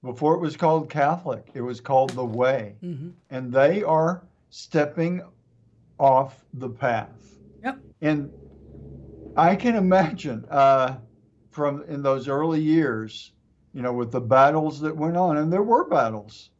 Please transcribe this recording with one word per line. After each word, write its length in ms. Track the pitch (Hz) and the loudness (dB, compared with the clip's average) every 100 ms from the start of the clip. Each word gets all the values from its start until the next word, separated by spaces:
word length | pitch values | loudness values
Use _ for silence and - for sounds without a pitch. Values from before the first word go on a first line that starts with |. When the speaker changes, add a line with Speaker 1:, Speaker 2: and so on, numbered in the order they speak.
Speaker 1:
Before 300 | 127 117 151 | -12 -2 0
it 60 | 160 | 0
was 160 | 165 156 | -2 -2
called 320 | 170 160 147 | 0 0 -2
Catholic, 600 | 151 143 175 170 113 - | -2 -2 -2 -6 -10 -10
it 100 | 131 | -10
was 180 | 123 123 | -8 -10
called 300 | - 135 131 | 0 2 2
the 140 | 123 | -2
Way. 520 | 123 110 127 135 107 107 | -8 0 0 0 -4 -14
Speaker 2:
Mm-hmm. 260 | 175 147 165 175 _ | -12 -12 -14 -18 _
Speaker 1:
And 220 | 127 127 | -12 -2
they 300 | 127 143 190 | 4 4 4
are 400 | 170 160 160 180 - _ _ | 0 2 0 -2 -10 _ _
stepping 720 | - - 160 147 160 165 180 - _ _ _ _ _ _ _ | -20 -4 -2 -2 -2 -4 -4 -10 _ _ _ _ _ _ _
off 460 | 139 131 139 - _ | 4 4 0 -8 _
the 140 | 127 127 | -12 -12
path. 400 | 113 131 113 - - - - - - | -6 -4 -4 -6 -18 -20 -20 -20 -12
Speaker 2:
Yep. 140 | 240 269 - _ | -12 -12 -18 _
Speaker 1:
And 280 | 151 151 143 - - - - - - - - - - - | -2 -2 -6 -14 -20 -20 -20 -20 -20 -20 -20 -20 -8 2
I 200 | 165 190 | 2 4
can 180 | 240 | 0
imagine, 720 | 226 185 185 165 139 151 113 113 | 2 4 4 4 -2 -8 -8 -4
uh, 500 | 147 135 135 131 131 - _ _ _ _ | 4 6 6 2 -4 -16 _ _ _ _
from 340 | - 147 139 147 | -4 -4 -4 -10
in 160 | 139 | -4
those 240 | 139 135 127 | 0 0 -2
early 340 | 139 160 160 | -2 0 0
years, 680 | 156 160 147 113 110 - - _ _ _ _ | 2 2 2 -2 -8 -14 -20 _ _ _ _
you 60 | 139 | -8
know, 120 | 123 | -4
with 180 | 123 117 | -4 -4
the 100 | 123 | -4
battles 600 | 113 131 135 156 151 139 | 2 6 6 4 -2 -4
that 140 | 156 | -8
went 220 | 156 156 170 | -4 -4 0
on, 200 | 185 151 | 0 0
and 160 | 156 | 0
there 100 | 180 | 0
were 260 | 202 233 370 | 2 2 2
battles 600 | 156 117 107 104 - - _ | 0 0 -4 -14 -20 -20 _